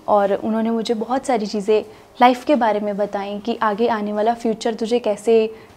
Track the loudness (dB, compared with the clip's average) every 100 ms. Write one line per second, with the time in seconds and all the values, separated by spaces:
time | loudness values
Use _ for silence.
0 | 0 2 2 0 -2 -2 0 -2 -2 -4
1 | -2 -4 -2 -2 -2 -4 0 0 0 -12
2 | -12 2 4 4 2 2 2 0 -2 -4
3 | -4 -4 -8 -6 -6 -2 -2 0 0 0
4 | -2 -2 0 0 -2 -2 -4 -4 -2 0
5 | 0 -2 4 4 4 -4 -20